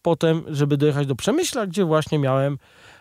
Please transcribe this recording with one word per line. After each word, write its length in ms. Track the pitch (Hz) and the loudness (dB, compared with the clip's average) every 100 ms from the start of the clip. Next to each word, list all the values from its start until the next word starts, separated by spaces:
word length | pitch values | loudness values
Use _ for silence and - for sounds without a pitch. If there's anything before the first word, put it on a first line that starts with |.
potem, 420 | 175 160 165 160 - | -2 2 2 0 -2
żeby 300 | 143 147 143 | -2 0 2
dojechać 300 | 151 143 139 | 2 2 -2
do 80 | 123 | -2
Przemyśla, 520 | 196 311 320 254 202 | 0 0 -2 -4 -4
gdzie 180 | 185 170 | -2 0
właśnie 340 | 156 - 156 | 0 0 -2
miałem, 380 | 135 135 139 139 - - - - | 0 0 0 -4 -10 -20 -20 -20